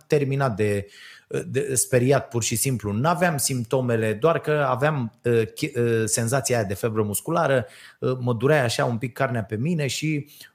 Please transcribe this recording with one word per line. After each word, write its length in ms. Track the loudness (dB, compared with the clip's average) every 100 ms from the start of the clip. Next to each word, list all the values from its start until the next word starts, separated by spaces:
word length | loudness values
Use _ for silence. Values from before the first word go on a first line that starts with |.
| 0
terminat 500 | 0 2 0 0 0
de, 300 | 0 0 -4 -14 -20 -20 -8 -6 -4
de 280 | -4 -2
speriat 540 | -2 2 2 4 2 0
pur 140 | -4
și 140 | -2 -2
simplu. 360 | -2 -2 -2
N-aveam 440 | 0 0 2 0 0
simptomele, 760 | -2 -2 -2 0 0 0 0
doar 260 | 0 2 2
că 120 | 0
aveam, 680 | 0 2 2 0 0 -4 -2
uh, 180 | 2 2 2
che-, 180 | -4 -4 0
uh, 220 | 2 2
senzația 520 | 0 0 0 0 2 0
aia 100 | 0
de 80 |
febră 280 | -2 -2 0
musculară, 640 | -2 -2 -2 0 2 2 -2 -10 -20 -6
uh, 180 | -4 -2
mă 140 | -2
durea 300 | 0 4 4
așa 200 | 2 0
un 140 | 0 -2
pic 140 | -4
carnea 320 | -2 -2 -2
pe 120 | -4 -4
mine 300 | -2 -2 -2
și, 420 | -2 -2 -4 -6 -18 -14